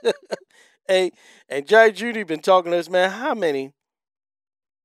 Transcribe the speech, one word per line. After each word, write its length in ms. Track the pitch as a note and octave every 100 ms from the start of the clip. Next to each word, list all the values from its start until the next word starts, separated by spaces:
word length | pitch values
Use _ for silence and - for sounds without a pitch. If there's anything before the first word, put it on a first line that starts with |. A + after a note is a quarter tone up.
| A#4 - - - _ _ _ _ -
Hey, 240 | F#3 F#3 _ - - -
and 200 | C#3 C#3+
Jerry 240 | A3 A3+
Jeudy 340 | F#3 A#3 A3 F3
been 140 | D#3
talking 320 | G3 F#3 F3
to 80 | E3+
us, 100 | E3
man. 220 | F3+ F#3+
How 240 | G3+ C#4+ A#3
many, 380 | E3 C#3 C3+ _ _ _ _ _ _ _ _ _ _ _